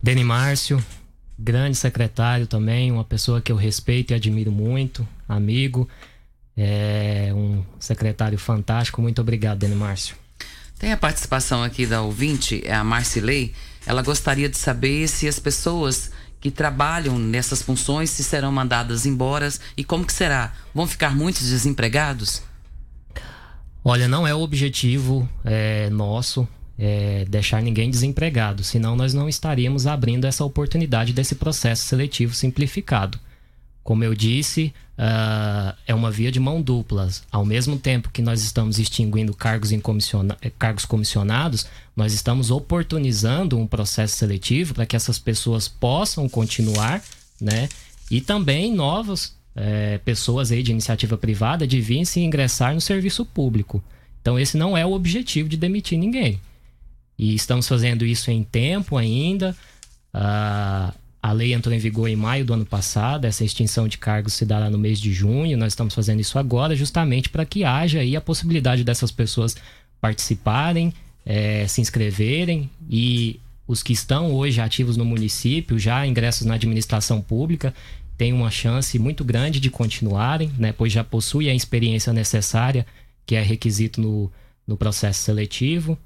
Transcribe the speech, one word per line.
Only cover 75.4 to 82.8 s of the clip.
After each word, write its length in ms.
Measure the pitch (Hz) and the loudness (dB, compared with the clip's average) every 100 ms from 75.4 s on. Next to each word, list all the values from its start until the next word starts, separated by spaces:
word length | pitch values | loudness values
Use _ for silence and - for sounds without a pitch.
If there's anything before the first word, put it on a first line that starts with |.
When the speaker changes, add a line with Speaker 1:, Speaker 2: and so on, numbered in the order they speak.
| 120 151 160 113 | 0 0 0 0
Speaker 1:
já 280 | 101 123 139 | 2 2 2
ingressos 400 | 117 117 117 113 | 2 2 0 0
na 100 | 113 | 2
administração 640 | 113 110 110 110 - 110 | 2 0 0 0 2 0
pública, 500 | 98 113 160 165 135 - - - - - | 0 -2 0 0 -2 -6 -14 -16 -14 -2
têm 160 | 120 | 0
uma 160 | 123 117 | 2 0
chance 480 | - 117 123 131 120 | 0 0 0 0 0
muito 260 | 117 156 | 0 0
grande 340 | 131 113 143 139 | 0 2 2 2
de 120 | 135 | 0
continuarem, 840 | - 113 - 110 101 117 156 156 135 | 0 -2 0 0 2 2 0 -2 0
né, 160 | 110 110 | -2 2
pois 160 | 113 | 2
já 100 | 107 | 2
possuem 460 | 113 113 - 143 151 | 0 -2 0 0 2
a 60 | |
experiência 580 | 127 - 120 117 113 113 | 2 2 2 2 2 2
necessária, 720 | 113 110 110 104 113 123 131 | 2 2 2 2 2 2 2